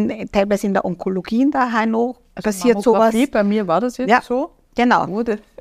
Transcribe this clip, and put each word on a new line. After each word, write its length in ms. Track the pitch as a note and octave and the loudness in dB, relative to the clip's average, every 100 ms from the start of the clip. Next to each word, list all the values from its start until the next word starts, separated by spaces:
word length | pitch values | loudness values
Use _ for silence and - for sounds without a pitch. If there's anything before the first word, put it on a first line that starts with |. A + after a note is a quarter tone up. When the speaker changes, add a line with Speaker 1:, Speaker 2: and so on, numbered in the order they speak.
| G#3+ A3 | -2 -4
Speaker 1:
in, 80 | G3 | -4
teilweise 340 | G3+ G#3 G3+ G3+ | -2 0 0 0
in 60 | |
der 100 | G3 | -2
Onkologie, 600 | F#3+ F3 F#3+ F#3+ - A3+ | -2 -6 -6 -6 -2 0
in 80 | C#4 | 0
der 200 | C#4 B3 | 0 0
H 120 | A3+ | 0
N 120 | A3 A3+ | 0 -2
O 220 | A#3+ A#3+ _ - | -4 -6 _ -8
Speaker 2:
Also 140 | G#3+ | -6
Speaker 1:
passiert 360 | F#3+ A#3+ G3+ A#3 | 0 0 2 2
Speaker 2:
Mammographie, 340 | G#3 A3+ A3 | 4 4 2
Speaker 1:
sowas. 120 | C#4 | 0
Speaker 2:
bei 120 | A3+ G3+ | 0 0
mir 220 | G#3+ F#3 | 0 0
war 120 | E3 | 0
das 160 | B3 A#3+ | 0 -2
jetzt 140 | A3+ | 2
Speaker 1:
Ja, 120 | A#3+ | 2
Speaker 2:
so. 300 | - B3 E4 _ _ - | 2 -4 -4 _ _ 0
Speaker 1:
genau. 320 | B3 F3+ E3 | 2 2 0
Speaker 2:
Wurde 320 | G3+ A#3+ G#3+ - - | -4 -4 -6 -8 -20